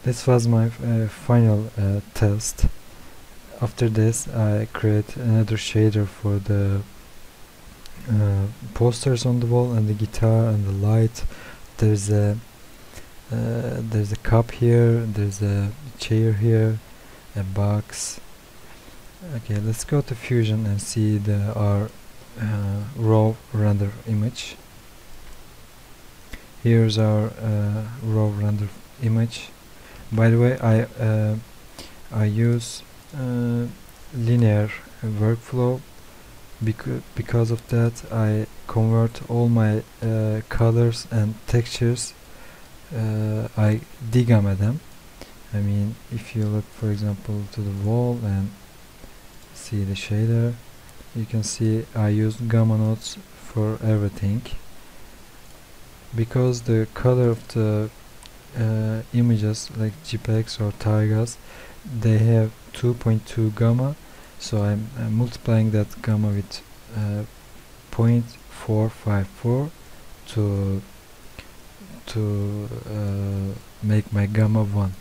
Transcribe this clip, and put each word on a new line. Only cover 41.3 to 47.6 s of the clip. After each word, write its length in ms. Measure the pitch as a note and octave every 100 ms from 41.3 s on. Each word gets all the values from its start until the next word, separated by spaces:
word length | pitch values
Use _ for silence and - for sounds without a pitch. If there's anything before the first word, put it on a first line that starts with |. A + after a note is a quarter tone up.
| A2 -
textures. 720 | A#2+ A#2 - A#2 B2 - - - - - - - - -
Uh, 580 | B2 A2 A2 G#2+ A2 A2+ -
I 260 | G#2+ A2 - -
degamma 540 | A#2 A#2+ A#2+ A2 G2+ F#2+
them. 220 | G2+ D3+ - - - - - - -
I 40 | G#2
mean, 380 | G2+ G2+ G2+ A2+ -
if 240 | A#2 - A2+
you 100 | G#2+
look, 200 | G#2+ G#2
for 240 | - A2
example, 520 | G#2 G#2 G2 - G#2 G2+
to 100 | -